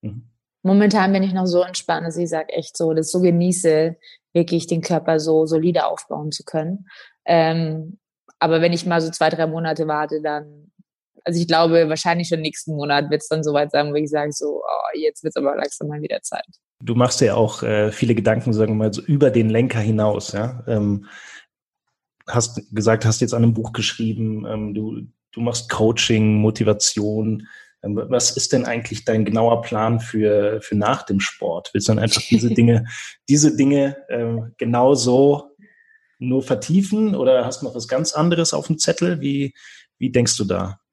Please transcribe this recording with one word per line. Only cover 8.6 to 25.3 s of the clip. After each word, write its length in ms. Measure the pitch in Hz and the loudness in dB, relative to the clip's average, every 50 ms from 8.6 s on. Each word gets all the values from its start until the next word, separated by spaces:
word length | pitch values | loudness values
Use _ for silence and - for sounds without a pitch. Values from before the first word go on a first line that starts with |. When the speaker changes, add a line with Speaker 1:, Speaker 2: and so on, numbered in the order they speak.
Speaker 2:
wenn 100 | 165 170 | 4 2
ich 140 | 175 165 170 | 0 0 -2
mal 160 | 180 175 170 | 0 0 0
so 80 | 160 160 | 0 -2
zwei, 200 | 165 - 160 156 | -2 0 0 0
drei 180 | 170 165 165 160 | 2 0 -2 -2
Monate 400 | 156 165 165 160 156 151 160 156 | -2 -4 -4 -4 -4 -4 -2 -2
warte, 340 | 151 151 156 151 156 156 | -2 -4 -4 -4 -4 -4
dann, 500 | 151 156 147 151 151 151 147 147 151 185 _ _ _ _ _ _ _ _ _ _ _ | -4 -4 -6 -6 -8 -12 -20 -20 _ _ _ _ _ _ _ _ _ _ _ _ _
also 160 | - 170 170 | -4 -2 -2
ich 80 | 170 165 | 0 2
glaube, 420 | 165 160 170 165 165 170 165 156 | 2 4 4 4 4 4 4 2
wahrscheinlich 380 | 156 156 - 180 170 175 175 170 | 0 -2 0 0 0 0 0 -2
schon 140 | 175 160 | -4 -4
nächsten 340 | 156 156 - - - - 156 | -4 -6 -8 -8 -10 -8 -6
Monat 340 | 147 143 147 143 143 143 143 | -6 -2 0 0 0 0 0
wird's 200 | 151 147 - - | -2 -4 -2 -2
dann 140 | 160 160 151 | -4 -2 -2
soweit 280 | 151 147 143 147 147 | 0 0 0 0 2
sein, 200 | - 143 147 147 | 0 0 0 0
wo 40 | 143 | -2
ich 140 | 147 151 147 | -2 -2 -2
sage 220 | 147 151 147 151 | -2 -2 -2 -4
so, 300 | 147 - - 147 147 - - | -6 -6 -6 -6 -6 -6 -6
„Oh, 340 | - - - - - - - | -6 -6 -4 -4 -6 -6 -2
jetzt 260 | 156 151 147 - - | -4 -4 -4 -4 -10
wird's 140 | 160 - - | -8 -6 -2
aber 180 | 139 139 143 | -2 -2 -2
langsam 320 | - - 143 - - - 147 | -2 -6 -6 -8 -8 -8 -8
mal 140 | 147 147 | -8 -8
wieder 200 | 151 - - - | -6 -6 -8 -8
Zeit.“ 240 | _ - - - - _ _ _ _ _ _ _ - | _ -10 -10 -10 -12 _ _ _ _ _ _ _ -6
Speaker 1:
Du 100 | - 120 | -2 2
machst 260 | 120 123 123 - - | 4 4 4 4 4
dir 160 | 135 110 98 | 2 4 4
auch, 280 | 113 113 107 - - - | 4 2 2 0 -4 -4
äh, 280 | 113 107 107 107 107 | -2 0 2 0 0
viele 220 | 107 - - 117 113 | 0 -2 0 2 2
Gedanken, 400 | 107 101 113 110 113 113 123 110 | 2 4 2 2 2 2 -2 2
sagen 200 | 104 110 107 110 | 2 2 2 2
wir 120 | 107 110 | 0 0
mal, 80 | 110 104 | 0 -2
so 80 | - | -4
über 300 | - - 147 139 147 135 | -2 0 2 4 4 4
den 180 | - 120 113 110 | 4 4 2 4
Lenker 300 | 110 113 123 127 - 117 | 2 2 2 2 0 -2
hinaus, 540 | 104 110 110 107 107 107 104 101 - - - | 0 0 2 2 2 2 0 -2 -4 -6 -6
ja? 300 | 101 107 120 127 120 117 - | -4 -6 -6 -6 -10 -6 -4
Ähm, 400 | 117 107 104 101 104 101 98 - - - - - - - - _ _ _ _ _ _ _ _ _ _ _ _ _ _ _ _ - | -2 0 0 0 -2 -2 -4 -10 -20 -20 -20 -20 -20 -20 -20 _ _ _ _ _ _ _ _ _ _ _ _ _ _ _ _ -2
hast 460 | - 120 113 - - - - _ 104 | -2 -2 -2 -2 -6 -10 -12 _ -6
gesagt, 320 | 113 104 110 113 107 - | 0 2 2 2 4 4
hast 160 | 110 110 - | 0 2 2
jetzt 120 | 127 117 123 | 0 -2 2
an 100 | 117 117 | 2 4
einem 100 | 120 113 | 4 2
Buch 200 | 107 113 117 - | 2 -4 -6 -6
geschrieben, 720 | - 104 - - - 117 110 110 - 113 110 110 107 107 | -4 -4 -4 -4 -4 -4 -4 -2 -2 -4 -4 -4 -6 -6
ähm, 280 | 110 110 107 107 107 101 | -8 -6 -6 -6 -6 -6
du 340 | 107 107 110 117 117 117 - _ _ _ _ | -6 -6 -6 -8 -10 -12 -14 _ _ _ _